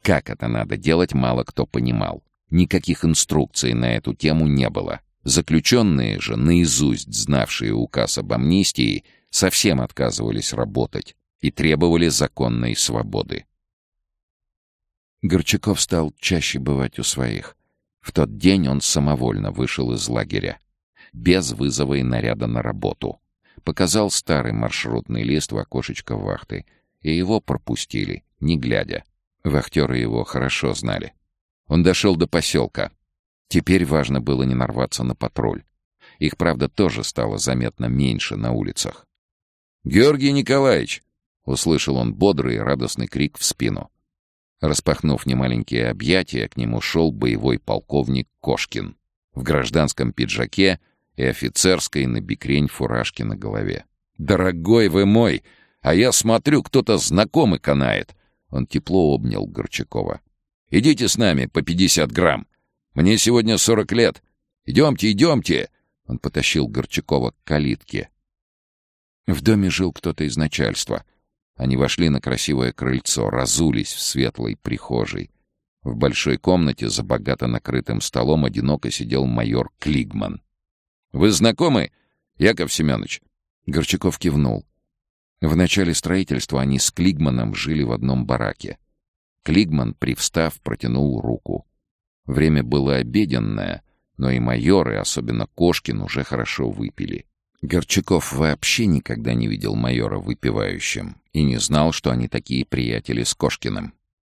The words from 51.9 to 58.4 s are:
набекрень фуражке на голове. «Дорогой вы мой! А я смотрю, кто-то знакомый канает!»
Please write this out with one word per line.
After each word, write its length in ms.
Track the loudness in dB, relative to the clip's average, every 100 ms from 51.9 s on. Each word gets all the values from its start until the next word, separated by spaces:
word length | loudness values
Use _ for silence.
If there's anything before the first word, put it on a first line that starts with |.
| -2 -2
набекрень 640 | -2 -4 -6 0 0 0
фуражке 560 | -2 -4 -2 -4 -6
на 120 | -8 -6
голове. 500 | -6 -6 -4 -6 -10 _ _ -8
«Дорогой 680 | 0 2 2 0 4 4 6
вы 200 | 4 4
мой! 360 | 6 4 0 -6 _ _ _
А 140 | 2 4
я 160 | 4
смотрю, 500 | 4 2 2 4 2
кто-то 360 | 2 0 2 2
знакомый 600 | 2 2 2 4 2 2
канает!» 580 | 2 2 2 0 -4 -14 _ _